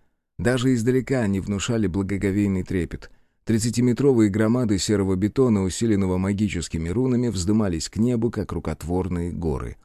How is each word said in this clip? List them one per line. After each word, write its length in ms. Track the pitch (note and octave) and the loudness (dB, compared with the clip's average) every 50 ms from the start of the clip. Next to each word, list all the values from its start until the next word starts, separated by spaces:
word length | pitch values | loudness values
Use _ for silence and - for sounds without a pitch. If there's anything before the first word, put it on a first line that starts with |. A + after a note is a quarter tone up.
| _ _ _ _ _ _ _ | _ _ _ _ _ _ _
Даже 360 | - F2 A#2+ C3 B2 A#2+ C3 B2+ | -2 0 0 0 2 2 2 2
издалека 460 | A#2 A2 B2+ B2 C3 - - C#3 B2+ | 2 2 2 0 0 0 0 0 0
они 220 | A2+ G2 G2 F#2+ | 2 0 0 -2
внушали 460 | F2 F#2+ G2+ F#2+ - - A#2 A2+ G#2 | -2 -4 -4 -4 -2 -2 0 0 0
благоговейный 760 | F#2 D#2+ G2 G2 F#2 G2+ F#2 G2+ G2 F#2+ G#2 G2+ G2+ F#2+ F#2 F2 | 0 0 -2 -2 -2 -2 -2 -2 0 0 2 2 2 0 -2 -4
трепет. 480 | - F2 F2+ D#2+ - - - - - - _ _ _ _ _ - | -2 -2 -2 -2 -4 -6 -12 -14 -18 -20 _ _ _ _ _ -2
Тридцатиметровые 840 | - A2+ A2 A2 A#2+ A2 A#2+ B2 B2 A2+ B2 C3 C#3+ B2+ A2+ G#2+ G#2 | 0 0 2 2 0 0 2 2 2 2 4 4 4 6 6 4 4
громады 480 | F#2 G#2+ A2 G#2+ A#2+ B2+ B2+ G#2 G2+ | 4 2 2 2 2 0 2 0 0
серого 380 | F2 - - G#2+ G2 F#2+ F#2+ F#2+ | 0 2 0 0 2 2 0 0
бетона, 480 | F#2 G#2 G2+ - C3+ C3 B2 G#2+ G2 F#2+ | 0 0 0 2 2 4 4 4 2 2
усиленного 540 | F2+ - - A#2 A2+ G#2 G2 G2 F#2 F#2 | -2 -2 -2 0 0 2 2 2 0 0
магическими 720 | F#2 F#2+ G2 G2+ G2 G#2+ F#2 E2+ F2 D#2+ - - E2 D#2+ E2+ | 0 0 0 0 0 0 -2 -2 -4 -6 -6 -6 -6 -4 -2
рунами, 400 | F2+ A#2+ C3 C3 A#2+ A#2+ B2 A#2 | -2 0 0 0 0 0 0 0
вздымались 600 | G2 F#2+ E2+ G2+ G#2 A2+ G#2 F#2+ E2 D#2 - - | -2 -2 0 2 2 2 2 2 0 -2 -6 -6
к 80 | - | -2
небу, 320 | F#2+ A2+ B2 B2 A2+ A#2 A#2 | 0 0 0 0 0 -2 -2
как 220 | - A2 F#2+ - | -2 -4 -6 -6
рукотворные 800 | E2 E2 - D#2+ D#2 - - D#2+ F2+ F#2 F#2 F2+ F2+ E2+ F2 F2 | -6 -6 -6 -6 -8 -6 -6 -4 -2 -2 -2 -2 -4 -4 -4 -4
горы. 460 | F2 E2+ E2+ D#2+ C2+ - A#1+ A#1+ - _ | -6 -4 -4 -4 -4 -4 -8 -10 -12 _